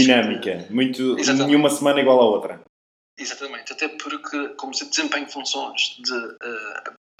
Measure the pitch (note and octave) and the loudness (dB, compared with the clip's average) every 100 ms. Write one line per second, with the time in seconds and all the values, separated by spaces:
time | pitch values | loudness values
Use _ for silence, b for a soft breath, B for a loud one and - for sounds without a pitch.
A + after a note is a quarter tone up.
0 | C3 B2 A2 G#2+ G2+ F2 F2 A2+ C3 B2+ | 6 6 4 -2 -4 -6 -4 0 0 0
1 | C3 A#2+ G2 C3+ C#3+ D3 D3 C#3+ C#3+ C#3+ | -2 0 0 2 4 4 4 2 2 4
2 | C3 B2+ A2+ G2+ - F2 - _ _ _ | 6 6 6 4 -2 -12 -18 _ _ _
3 | _ - C#3 - C#3 A#2+ - C3+ D3+ D3+ | _ -16 -12 -10 -12 -12 -14 -8 -8 -8
4 | C#3+ D3 - D3 C#3+ - C3+ C3 C#4+ - | -10 -10 -8 -6 -6 -8 -8 -8 -4 -4
5 | C#4+ D4 C#4+ C#4+ - C#3 C3+ - - - | -2 -4 -6 -10 -8 -6 -6 -4 -4 -4
6 | A#2+ B2 A2+ - A#2+ A2+ G#2 - - - | -8 -6 -8 -12 -12 -12 -12 -12 -14 -16
7 | _ - | _ -6